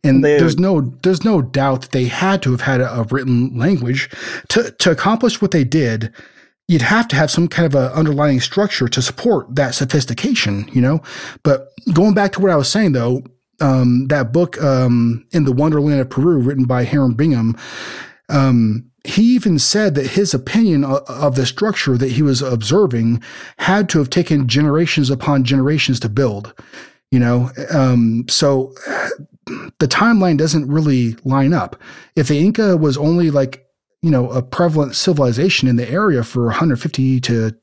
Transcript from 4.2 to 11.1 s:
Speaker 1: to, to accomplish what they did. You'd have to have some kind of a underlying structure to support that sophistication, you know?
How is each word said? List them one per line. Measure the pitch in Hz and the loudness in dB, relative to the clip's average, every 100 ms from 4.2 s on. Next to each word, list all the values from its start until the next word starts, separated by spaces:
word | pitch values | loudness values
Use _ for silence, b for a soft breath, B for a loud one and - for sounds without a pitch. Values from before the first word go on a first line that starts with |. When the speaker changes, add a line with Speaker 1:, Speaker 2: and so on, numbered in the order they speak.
| B B - | B B -4
Speaker 1:
to, | 151 - | -2 -2
to | - 185 | -2 0
accomplish | 160 190 226 240 - | 0 0 0 0 0
what | 196 | -2
they | 170 127 | 0 0
did. | 156 127 110 113 B B B B B - | 0 0 -2 -6 B B B B B -2
You'd | 165 | 0
have | 120 214 233 | 2 0 0
to | 143 | -2
have | 151 | 0
some | - 170 | 0 -2
kind | - 165 | 0 0
of | 139 | 0
a | 127 | 0
underlying | 139 160 143 147 131 | -2 -2 0 0 0
structure | - - 208 - 120 | 0 -2 -2 -2 -2
to | - | -2
support | 127 - 240 185 - 135 | -4 -2 0 0 -2 -4
that | 131 - | -2 -2
sophistication, | 135 151 123 117 247 247 104 101 101 | -2 -2 -2 -4 -2 -2 -2 -4 -2
you | 127 | 0
know? | 123 156 B | 2 0 B